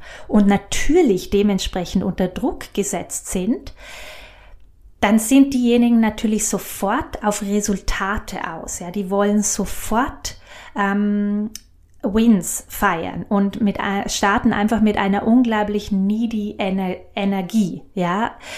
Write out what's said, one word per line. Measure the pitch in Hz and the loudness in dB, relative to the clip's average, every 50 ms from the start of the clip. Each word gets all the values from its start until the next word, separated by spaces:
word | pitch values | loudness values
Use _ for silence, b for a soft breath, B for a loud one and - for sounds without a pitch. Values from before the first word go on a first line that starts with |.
| B B B B B | B B B B B
und | B - 208 208 | B 4 4 6
natürlich | 202 202 196 - - - - - - 285 359 359 254 196 180 - - | 6 4 2 0 -2 -2 0 2 4 6 6 6 4 4 2 0 0
dementsprechend | - 196 202 208 202 190 - - - 185 175 - - 190 185 | 0 2 2 2 2 0 -2 -4 -6 -6 -6 -2 -2 -2 -2
unter | 196 185 - 185 180 | 0 0 0 -2 -2
Druck | - - 202 294 370 - - - - | -2 -2 -4 -4 -4 -4 -10 -8 -6
gesetzt | - 196 - - 175 - - - - - | -4 -4 -4 -4 -6 -6 -8 -10 -12 -8
sind, | - - 190 180 202 262 392 - - B B B B B B B B B B B B B B B B B B - - - - - - - - | -6 -4 -2 -2 -2 -2 -4 -6 -10 B B B B B B B B B B B B B B B B B B -20 -20 -20 -20 -20 -20 -6 -2
dann | - 202 214 220 | 0 2 4 2
sind | 220 - 269 277 277 277 269 | 4 4 6 6 6 6 4
diejenigen | 247 247 233 233 240 240 240 240 226 | 2 2 4 4 4 4 4 4 4
natürlich | 226 214 214 - - 220 214 214 208 - | 4 2 0 0 -2 0 0 0 0 -2
sofort | - 190 - - - - - 196 214 269 320 - - - - | -4 -4 -6 -8 -8 -4 -2 -2 -2 -2 -4 -6 -8 -4 -2
auf | 214 208 - 208 | -2 -2 -2 -2
Resultate | 196 202 214 208 214 202 190 - - - - 202 190 208 220 - - - - - - | -2 -2 0 0 0 -2 -2 -2 -4 -4 -2 -2 -2 -4 -4 -6 -8 -8 -8 -8 -8
aus, | 165 160 - - - - | -8 -10 -10 -10 -10 -10
ja. | 180 175 | -10 -6
Die | 180 208 202 180 | -6 -6 -4 -2
wollen | 196 196 202 202 208 208 202 | 0 2 2 4 4 2 2
sofort, | - - - 202 - - - - - - 226 262 302 285 - - - - B B B B B B B B | 0 0 -2 -2 -4 -4 -6 -4 0 0 0 0 0 -4 -8 -12 -14 -14 B B B B B B B B
ähm, | 214 202 196 196 202 208 208 208 208 202 208 208 208 208 214 - - - - - - - _ - - - | -2 0 0 2 2 2 2 0 0 0 0 0 -2 -4 -6 -8 -12 -18 -20 -20 -20 -20 _ -16 -8 -6
Wins | 214 185 220 226 240 226 190 170 - - - - - | -2 0 4 6 6 6 4 2 -2 -6 -8 -10 -12
feiern | - - - 202 180 165 160 - - 175 175 - | -4 0 0 0 0 0 -4 -6 -8 -8 -4 -2
und | 214 202 202 202 196 - 226 | 0 0 2 0 0 0 0
mit, | 202 196 - | 0 0 0
äh, | - 202 196 202 - - | -2 -2 -2 -2 -4 -4
starten | - - - 202 202 - - 233 - | -2 0 2 2 2 2 2 2 2
einfach | 208 208 214 240 214 | 2 2 2 2 2
mit | 220 214 208 | 2 2 2
einer | - 202 196 196 202 - | 2 0 0 0 0 2
unglaublich | 226 226 254 254 233 220 214 208 208 208 208 208 - | 4 4 4 4 4 2 0 0 -2 -2 -4 -4 -2
needy | 208 190 190 196 208 220 233 220 233 214 208 208 208 | 0 0 0 0 0 0 -2 -2 -2 -4 -4 -6 -6
Ener-, | - 208 190 190 190 190 180 180 - - - - | -4 -4 -2 -2 -2 -2 -4 -4 -6 -10 -10 -8
Energie, | - 196 196 196 196 185 180 - 220 208 175 143 139 - - - | -4 -2 0 0 -2 -2 0 0 0 0 0 -2 -6 -12 -10 -4
ja, | 196 180 170 175 202 226 - - B B B B | -2 -2 0 0 0 -2 -2 -4 B B B B